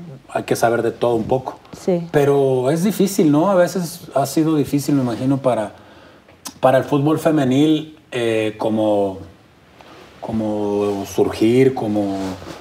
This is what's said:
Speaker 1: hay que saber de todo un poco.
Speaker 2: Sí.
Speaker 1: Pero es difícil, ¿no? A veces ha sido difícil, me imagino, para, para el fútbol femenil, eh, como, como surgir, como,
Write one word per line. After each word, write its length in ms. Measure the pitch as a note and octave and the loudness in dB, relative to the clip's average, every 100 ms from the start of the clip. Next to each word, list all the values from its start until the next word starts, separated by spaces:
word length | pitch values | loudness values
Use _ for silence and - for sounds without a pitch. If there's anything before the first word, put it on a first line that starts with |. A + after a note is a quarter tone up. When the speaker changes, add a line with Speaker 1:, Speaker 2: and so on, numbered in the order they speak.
| - C3+ - | -18 -20 -10
Speaker 1:
hay 140 | - | -6
que 140 | G#2 A#2+ | -4 0
saber 260 | A#2 A#2 | 2 2
de 80 | A2+ | 0
todo 240 | G#2+ A#2+ | 0 0
un 100 | A#2 | 0
poco. 340 | G#2 C3 - - - - | 0 -2 -4 -12 -14 -10
Speaker 2:
Sí. 260 | - F3 E3+ | -2 -2 0
Speaker 1:
Pero 600 | D3+ C#3+ C#3 C3+ C3 B2 | 0 2 4 2 2 0
es 120 | E3 | 0
difícil, 460 | G3 - G3 - D#3+ | 0 0 0 2 2
¿no? 160 | D3 F#3 | 4 4
A 60 | |
veces 540 | F#3+ F3 F#3+ E3 - - | 4 2 0 -6 -10 -6
ha 120 | - C#3 | -4 -2
sido 300 | - D#3 D#3 | 0 2 2
difícil, 400 | C3 D3 C#3 C#3+ | 0 -2 0 0
me 60 | |
imagino, 360 | B2 A2 C3 C3+ | 0 -2 -2 0
para, 340 | C3 A2+ G#2 - - - - - _ - - - | 0 0 -4 -10 -20 -20 -20 -20 _ -20 -20 -2
para 180 | C3 C3 | 2 2
el 60 | |
fútbol 340 | B2 D3 C#3+ D#3 | 2 0 2 0
femenil, 800 | F3 D3+ C3 C3 D#3 D#3 - - _ | 0 2 2 2 4 2 -2 -16 _
eh, 440 | B2+ A#2 A2 G#2+ G#2+ | -4 -2 0 -2 -4
como, 600 | A#2 A2 G#2+ G#2 G2 F#2+ F2 - _ _ _ - - - - - | -2 0 0 2 0 -4 -14 -20 _ _ _ -20 -20 -20 -20 -16
como 840 | - A2 G#2+ G#2+ G#2 G2+ G2+ G2 G2 | -8 -4 -4 -2 -2 -2 -2 -4 -4
surgir, 680 | - G2 - A2+ B2 C3 | 0 0 2 2 4 4
como, 420 | B2+ A2 G#2 G2+ F#2+ F#2+ F#2 - - | 2 -2 -2 -2 -4 -6 -8 -14 -18